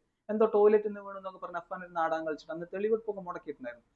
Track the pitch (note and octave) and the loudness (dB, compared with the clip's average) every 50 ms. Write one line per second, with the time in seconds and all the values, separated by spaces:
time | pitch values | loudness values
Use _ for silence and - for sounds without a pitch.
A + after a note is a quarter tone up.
0 | _ _ _ _ _ - G#3 A3 A3+ A3 A3 G#3 G#3 G#3+ G#3+ G#3+ G#3 G#3+ G3+ G3+ | _ _ _ _ _ -4 0 2 2 4 6 6 8 8 8 6 4 2 -6 -8
1 | G3+ G3 G3 G3 F#3+ F#3+ F#3 F#3 - F3 F3+ F3 E3+ - F#3+ F#3 F3+ F3 F3 E3+ | -12 -14 -14 -12 -12 -12 -12 -12 -12 -10 -10 -10 -10 -8 -10 -10 -10 -8 -4 -2
2 | E3 D#3+ D#3+ D#3+ D#3+ D#3+ D#3 D3 - - D#3+ E3 F3 F3 - F#3+ G#3 A3 A3+ A3 | 0 0 0 -2 -2 -4 -6 -6 -8 -10 -10 -10 -8 -8 -6 -2 0 0 0 0
3 | A3 - G3+ G3 F#3 F3 E3+ E3 - D#3 C#3 - B2+ A#2+ A#2+ A#2 _ _ _ | 0 -2 -8 -8 -8 -10 -10 -10 -10 -12 -12 -12 -12 -14 -14 -14 _ _ _